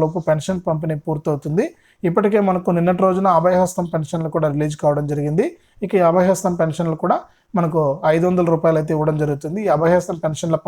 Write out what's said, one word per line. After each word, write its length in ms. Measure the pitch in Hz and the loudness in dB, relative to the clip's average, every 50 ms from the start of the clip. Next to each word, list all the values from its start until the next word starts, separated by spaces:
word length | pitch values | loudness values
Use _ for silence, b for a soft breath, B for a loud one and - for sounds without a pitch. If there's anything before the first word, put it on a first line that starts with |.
లోపు 160 | 160 156 165 180 160 165 | 0 0 -2 -2 0 0
పెన్షన్ 320 | 156 151 - - 190 180 180 | 0 0 0 -4 -4 -4 -2
పంపిణీ 300 | 180 160 151 165 160 156 147 - | -4 -4 -2 -2 -4 -4 -4 -4
పూర్తవుతుంది. 600 | 165 156 151 - 160 151 143 - 147 156 190 269 349 - b b b b b - 175 | -6 -6 -4 -2 -4 -4 -4 -4 -4 -2 -2 -2 -2 -4 b b b b b -2 -2
ఇప్పటికే 320 | 170 214 202 202 214 208 202 190 | 0 2 0 2 2 2 2 2
మనకు 220 | 185 180 180 196 175 170 | 0 0 0 0 0 2
నిన్నటి 240 | 170 180 180 180 190 | 2 2 2 2 2
రోజున 220 | 190 185 190 196 190 175 160 | 2 2 2 2 2 2 4
అభయహస్తం 480 | 165 180 185 180 185 180 - 180 175 170 170 | 4 4 2 2 2 0 -2 -4 -4 -4 -4
పెన్షన్లు 360 | 160 151 - - 165 165 151 - | -4 -4 -4 -4 -4 -4 -2 -2
కూడా 140 | 165 156 151 143 | -2 0 0 0
రిలీజ్ 220 | 147 151 151 151 - | 0 -2 -2 -2 0
కావడం 240 | - 147 147 147 147 143 | 0 0 0 0 -2 -2
జరిగింది. 340 | 147 147 143 147 151 175 254 349 - b b b b b 208 | -2 -2 -2 -2 0 0 0 -2 -2 b b b b b -6
ఇక 80 | 185 - 190 | -2 2 4
ఈ 40 | 175 165 | 4 4
అభయహస్తం 440 | 165 185 180 190 185 175 - 185 175 170 | 4 4 4 2 2 0 0 -2 0 0
పెన్షన్లు 360 | 165 160 147 - 170 165 160 156 - | -2 -2 -2 -2 -2 -2 -2 -2 0
కూడా 140 | 180 254 339 - b b b b b - 175 | 0 -2 -2 -4 b b b b b -2 0
మనకు 220 | 175 156 156 160 151 139 131 - - 156 160 | 0 0 0 0 0 0 -2 0 0 2 2
ఐదు 100 | 165 175 180 | 2 2 2
వందల 180 | 185 180 170 165 165 | 2 2 2 2 0
రూపాయలు 240 | 156 165 165 160 156 | 2 2 2 2 2
అయితే 100 | 156 160 160 | 0 0 0
ఇవ్వడం 200 | 151 - 156 151 151 151 | 0 0 0 0 0 0
జరుగుతుంది. 340 | 151 143 143 - 151 170 214 214 | -2 -2 -4 -6 -8 -6 -4 -2
ఈ 20 | 185 151 151 | 0 0 2
అభయహస్తం 380 | 165 165 180 175 175 202 180 160 - | 2 2 2 2 0 -2 -6 -4 -4
పెన్షన్ల 300 | 160 151 - - 165 160 151 - | -6 -4 -4 -4 -2 -2 -2 -2